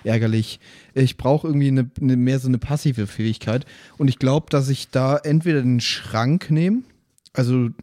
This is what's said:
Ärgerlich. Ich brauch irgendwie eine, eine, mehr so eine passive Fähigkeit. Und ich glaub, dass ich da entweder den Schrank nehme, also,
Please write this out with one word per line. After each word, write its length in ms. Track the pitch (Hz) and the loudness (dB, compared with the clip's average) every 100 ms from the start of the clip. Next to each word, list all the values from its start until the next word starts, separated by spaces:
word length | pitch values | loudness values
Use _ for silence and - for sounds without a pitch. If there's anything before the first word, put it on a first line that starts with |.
Ärgerlich. 560 | 110 113 110 110 107 - - - - | -2 0 2 0 -2 -8 -20 -20 -8
Ich 220 | - 131 - | 0 0 0
brauch 280 | 127 147 | 0 0
irgendwie 240 | 160 143 139 | 0 0 2
eine, 220 | 131 123 - | 2 0 -2
eine, 160 | 135 127 | 0 2
mehr 200 | 123 135 | 2 0
so 100 | 127 | 0
eine 100 | 127 | -2
passive 480 | - 147 151 117 104 | 0 -2 -2 -2 -4
Fähigkeit. 580 | - 110 110 - 123 - - - - | -2 -4 -2 -2 -4 -4 -18 -18 -2
Und 120 | 139 | 0
ich 100 | - | 2
glaub, 320 | 131 147 - | 0 0 0
dass 180 | 147 135 | -2 0
ich 220 | 135 - | -4 -4
da 260 | 131 131 143 | -2 0 0
entweder 460 | 151 156 170 151 | 2 0 2 0
den 180 | 127 123 | 2 0
Schrank 680 | - - - 110 123 170 - | 0 -6 -4 -2 0 0 0
nehme, 320 | 156 175 233 - _ _ _ _ | 0 2 0 -4 _ _ _ _
also, 380 | - 123 127 120 - | -4 0 2 0 -4